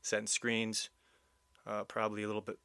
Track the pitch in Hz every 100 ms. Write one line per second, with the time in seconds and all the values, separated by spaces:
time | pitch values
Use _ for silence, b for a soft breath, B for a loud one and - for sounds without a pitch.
0 | - 107 110 - 120 113 113 107 - b
1 | b b b b b b - 107 101 -
2 | 110 104 104 107 104 -